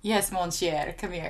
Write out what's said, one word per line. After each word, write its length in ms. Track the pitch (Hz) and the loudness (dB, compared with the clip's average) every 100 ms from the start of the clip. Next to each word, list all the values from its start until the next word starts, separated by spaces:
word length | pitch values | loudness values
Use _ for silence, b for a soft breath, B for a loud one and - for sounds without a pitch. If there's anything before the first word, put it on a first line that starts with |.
Yes, 300 | 208 214 196 | 4 2 2
monsieur, 640 | 185 175 165 180 151 147 - | 0 0 2 0 0 -2 -4
come 140 | 196 | -6
here. 160 | 180 | -6